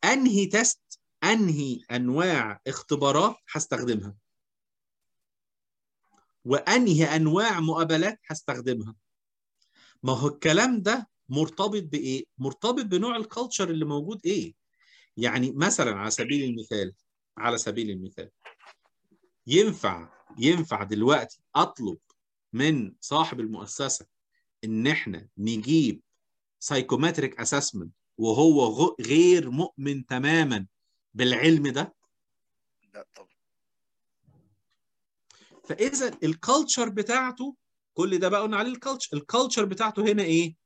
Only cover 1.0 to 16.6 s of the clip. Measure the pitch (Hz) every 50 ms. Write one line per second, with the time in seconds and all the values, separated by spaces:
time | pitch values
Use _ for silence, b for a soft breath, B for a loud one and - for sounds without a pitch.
1 | _ _ _ _ - 175 220 226 214 180 156 147 147 135 123 123 - _ 120 123
2 | 123 123 127 147 175 185 170 139 120 107 101 - _ - 135 - - _ 151 139
3 | 139 139 139 147 180 220 240 - _ - - 156 156 - 143 123 123 123 117 107
4 | 95 101 101 104 _ _ _ _ _ _ _ _ _ _ _ _ _ _ _ _
5 | _ _ _ _ _ _ _ _ _ _ _ _ _ _ _ _ _ _ _ _
6 | _ _ _ _ _ _ _ _ _ 120 127 143 - - 202 254 247 220 170 151
7 | 165 143 147 160 160 156 156 185 214 233 202 175 160 160 160 160 165 160 165 156
8 | 170 202 - - _ - 156 151 - - 135 123 120 127 127 117 107 107 110 _
9 | _ _ _ _ _ _ _ _ _ _ _ _ b b b b b b b b
10 | - 127 131 110 127 147 143 - - 165 156 180 226 254 247 220 180 196 226 262
11 | 214 _ _ _ _ _ 127 143 151 160 - - 196 214 202 208 185 156 139 147
12 | - 135 131 131 - _ _ - 127 135 135 _ - 220 247 294 254 208 180 180
13 | 196 240 240 233 220 - - - 247 247 - - 196 170 165 160 156 147 147 147
14 | 147 170 - 202 _ 170 202 190 - 165 - _ _ _ b b b b b b
15 | b b b - 113 120 107 131 123 135 - 135 156 196 - - 147 120 104 98
16 | 101 110 110 - 120 120 143 143 139 131 120 113